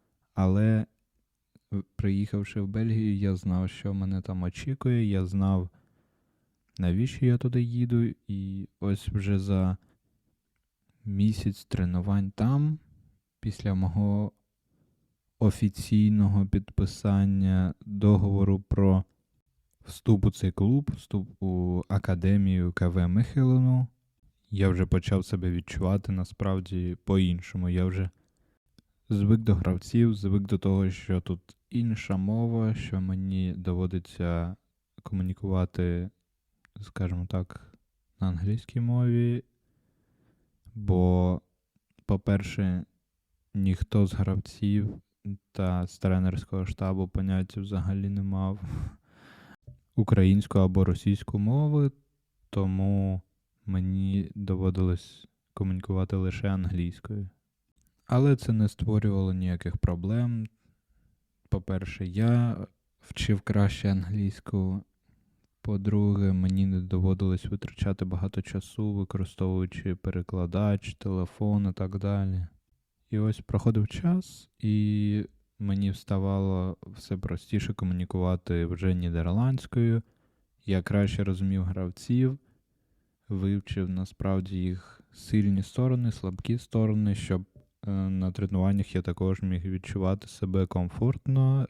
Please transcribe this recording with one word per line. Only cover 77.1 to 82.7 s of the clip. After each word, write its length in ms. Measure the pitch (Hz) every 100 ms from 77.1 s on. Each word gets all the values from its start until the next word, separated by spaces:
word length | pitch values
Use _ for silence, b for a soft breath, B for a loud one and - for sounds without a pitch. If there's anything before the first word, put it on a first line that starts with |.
| 95
простіше 560 | - 85 - 104 -
комунікувати 920 | 104 92 90 90 95 90 90 - 87 85
вже 280 | 87 95
нідерландською. 1080 | 87 87 82 82 98 127 131 - 120 117 113 - _ _ _ _ _ -
Я 160 | 95
краще 420 | 87 101 101 -
розумів 400 | 98 90 95 95
гравців, 760 | 90 92 90 - - 123 131 135 _ _ _